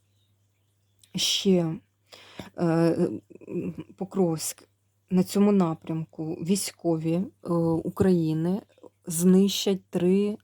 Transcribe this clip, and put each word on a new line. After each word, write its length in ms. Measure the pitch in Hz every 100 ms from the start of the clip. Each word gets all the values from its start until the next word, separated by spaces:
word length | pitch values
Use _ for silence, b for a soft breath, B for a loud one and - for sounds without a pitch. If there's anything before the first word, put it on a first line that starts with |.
| _ _ _ _ _ _ _ _ _ _ _ 180
Ще, 600 | - - 202 185 165 190 - _ B B B B B -
е, 520 | 170 165 165 - 175 101 - - - 180 180 160 - -
Покровськ, 680 | 190 190 175 160 - - - _ _ _ _
на 140 | 185
цьому 280 | 180 202 202
напрямку 840 | 202 170 160 - 160 160 - 156
військові, 800 | 170 160 196 - - 170 160 160
е, 360 | 170 247 - - 170
України 1000 | 165 160 185 - 196 180 160 156 170 202 - _ - _ -
знищать 800 | 165 180 185 196 - 208 190 -
три 480 | 180 180 196 208 220